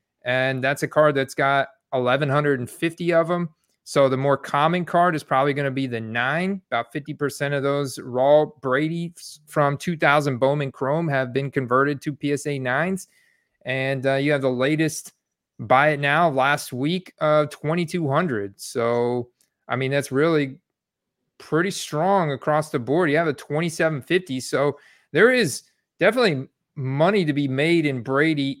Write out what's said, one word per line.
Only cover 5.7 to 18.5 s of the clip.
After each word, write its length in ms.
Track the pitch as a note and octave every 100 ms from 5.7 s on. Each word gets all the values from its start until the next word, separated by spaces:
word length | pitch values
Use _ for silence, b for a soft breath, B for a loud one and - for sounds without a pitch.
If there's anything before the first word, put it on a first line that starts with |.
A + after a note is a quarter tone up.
be 160 | C3 C3+
the 140 | A#2
nine. 600 | A2 A#2 B2+ D#3 F#3 G3 -
About 220 | A#2 A#2
fifty 220 | D#3 C#3+
percent 400 | D3 C#3+ - C#3+
of 80 | C#3+
those 360 | C#3 C#3+ C#3 -
raw 480 | B2+ B2 C3+ D3+ D3+ -
Brady 540 | C3+ C3 D#3 E3+ E3+ -
f-, 220 | - - -
from 300 | D#3+ C#3+ C#3+
two 180 | - D#3+
thousand 420 | D#3+ D3 C#3+ B2
Bowman 340 | C3 D3 C#3
Chrome 360 | - C3 D#3 E3
have 240 | C#3 B2+
been 180 | B2+ C#3
converted 520 | C#3 B2 B2+ C#3 C#3+
to 100 | D#3+
P 200 | C#3 C#3+
S 140 | C#3+ D3
A 120 | C#3
nines. 500 | B2+ C3 F3 F#3+ - _ _ _ _ _
And, 420 | - C3 C3+ C#3 C3
uh, 80 |
you 180 | C3+ C#3+
have 100 | D3
the 80 | C3
latest 600 | B2 C3+ D#3 D#3+ - - - _ _ _ -
buy 320 | A#2 C3 D3+
it 100 | C#3+
now 280 | C#3+ D3+ E3+
last 440 | C3+ C3+ D3+ -
week 400 | B2 D3 F#3 F#3 -
of 280 | D#3 D3+ D3
twenty-two 580 | - D3 E3+ E3 F3+ D#3+
hundred. 500 | C#3+ F3+ A2+ G2+